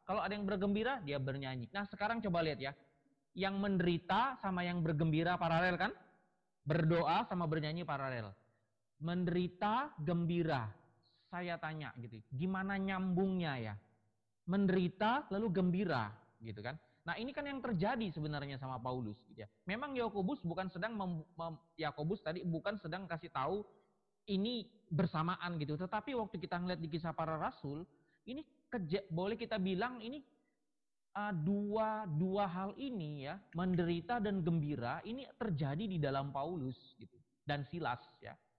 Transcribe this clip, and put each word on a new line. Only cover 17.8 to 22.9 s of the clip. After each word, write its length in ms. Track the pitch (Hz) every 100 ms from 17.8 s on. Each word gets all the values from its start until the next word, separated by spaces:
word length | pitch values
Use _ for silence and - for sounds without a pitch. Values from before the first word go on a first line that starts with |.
| 202 254 208
sebenarnya 460 | 156 151 147 143 135
sama 180 | 131 127
Paulus 400 | 127 127 110 104 -
gitu 100 | -
ya. 80 | 104 _ -
Memang 300 | 214 285 262
Yakobus 460 | 233 208 185 285
bukan 260 | 170 170 190
sedang 240 | 170 214
mem-, 320 | 220 185 165 -
mem-, 240 | - 165 156 _ -
Yakobus 420 | 151 147 156 220
tadi 240 | 156 175 180
bukan 320 | 160 196 214
sedang 320 | 165